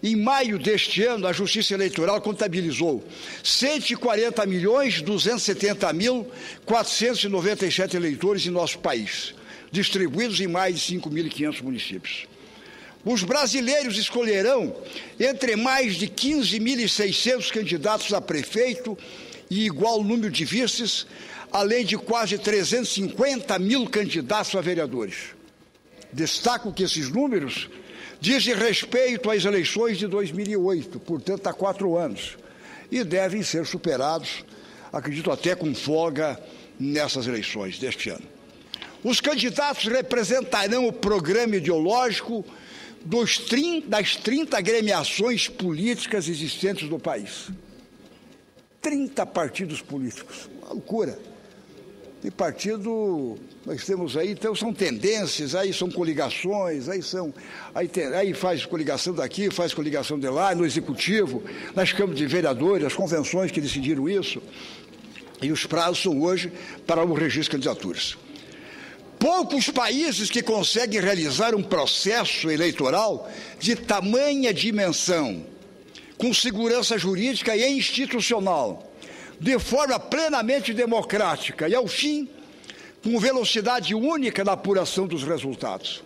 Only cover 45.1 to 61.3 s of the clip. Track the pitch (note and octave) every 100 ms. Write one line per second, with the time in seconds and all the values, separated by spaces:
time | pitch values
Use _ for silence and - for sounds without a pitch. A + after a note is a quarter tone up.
45.1 | - A3+ A#3 - - F#3 D#3 G#3+ A#3+ -
46.1 | G#3+ D#3+ D#3+ D3+ - F#3 G3+ D3+ D#3 E3
47.1 | B2+ G3 - - F#3 - - - - -
48.1 | - - - - - _ _ D#4 C#4+ C4+
49.1 | - F#3+ - D3+ - F#3+ D3+ - C#3+ B2+
50.1 | - - - - - - A3+ - A3+ E3+
51.1 | - - - - - - - - - -
52.1 | - - - F3 C3 G3 A3 G3+ A3+ G#3
53.1 | E3 C3 G#2+ - - - D3+ - F#3+ E3+
54.1 | B2+ F3+ G#3 A3 G#3 A3+ - E3+ A2+ F3
55.1 | A3 F3 - D3 E3+ G3 F3+ F#3 D#3 E3+
56.1 | D3 C3+ - F3 G#3 F#3 D3+ B2+ F#3+ -
57.1 | F#3 E3+ - - - - - F3 F3 C#3+
58.1 | D#3+ G3+ E3+ F#3 E3 - E3+ D#3 C3+ F3+
59.1 | E3+ C3 - G3+ - E3+ - D3+ D3 C3
60.1 | D3 C3+ C#3 F#3+ F3 E3+ C3 - C3 -
61.1 | G#3+ F3+